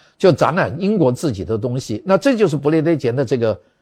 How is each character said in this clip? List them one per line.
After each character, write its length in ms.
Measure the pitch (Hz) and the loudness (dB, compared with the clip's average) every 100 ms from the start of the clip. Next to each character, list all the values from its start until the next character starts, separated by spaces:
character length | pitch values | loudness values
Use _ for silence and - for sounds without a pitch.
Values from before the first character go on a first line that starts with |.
| _ _ | _ _
就 140 | 190 | 2
展 240 | 139 123 170 | 4 2 0
览 200 | 135 131 | -2 -2
英 180 | 196 214 | -2 2
国 140 | 135 | 2
自 200 | 123 165 | 0 -4
己 140 | 101 92 | -4 -4
的 120 | 110 | -4
东 220 | 123 127 | -4 -6
西。 220 | - 104 185 | -6 -8 0
那 120 | 190 | 0
这 180 | 277 233 | 2 2
就 120 | 202 | 0
是 100 | 143 | 0
不 120 | 147 | 0
列 120 | 160 | 0
颠 160 | 156 156 | 2 0
节 140 | 123 | 0
的 120 | 120 | -2
这 140 | 127 131 | -2 0
个， 200 | 113 101 _ _ | 0 -2 _ _